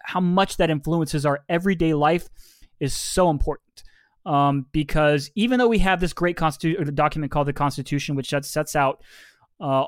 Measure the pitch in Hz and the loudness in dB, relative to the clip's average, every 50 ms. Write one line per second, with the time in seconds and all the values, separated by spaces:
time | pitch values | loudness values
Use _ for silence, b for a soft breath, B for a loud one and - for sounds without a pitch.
0 | - - - 180 180 175 175 190 196 190 - - 180 160 156 147 139 156 165 170 | -12 -6 -2 0 0 2 2 2 2 2 0 0 0 2 0 0 -2 -2 0 0
1 | 156 143 - 151 139 147 139 143 - - 170 170 180 196 190 165 170 160 156 147 | 0 -2 -2 0 0 0 0 -2 -2 -2 -2 0 0 0 0 2 2 2 2 2
2 | 147 151 170 175 - - b b b b b b b b b - 151 135 - - | 2 2 2 0 -2 -8 b b b b b b b b b -6 -6 -4 -4 -6
3 | - - - 185 180 170 151 139 - 165 143 - _ _ _ - - b b b | -6 -2 0 2 2 2 2 0 0 -2 -4 -8 _ _ _ -20 -20 b b b
4 | b b b b - 190 151 143 143 143 139 139 131 - - 156 151 147 - 156 | b b b b -4 0 2 2 4 2 2 0 -2 -2 -2 -2 -2 0 0 2
5 | 151 147 147 147 143 - - 202 214 240 254 247 247 233 233 196 180 190 185 175 | 4 4 2 2 0 -4 -4 -2 0 2 2 4 4 4 4 4 4 4 2 0
6 | 180 170 - - 175 175 175 - 165 156 147 - - 160 160 - 147 147 143 147 | 0 -2 -2 -2 -2 -2 0 0 -2 -2 -2 0 -2 -2 -2 -2 -2 -2 0 0
7 | 151 151 - 156 151 139 - 147 143 143 143 - 147 143 - - 131 - 147 143 | 0 0 0 -2 -4 -2 -2 -2 -2 -2 -2 -2 -2 -2 -2 -4 -6 -4 -4 -4
8 | - - 143 139 135 - 147 143 139 - - 151 151 - - 151 139 135 - - | -4 -4 -4 -4 -4 -4 -4 -4 -4 -4 -4 -4 -4 -2 0 0 0 0 -2 -4
9 | B B B B B B B B B B _ - 180 143 135 135 135 | B B B B B B B B B B _ -8 -4 0 0 0 0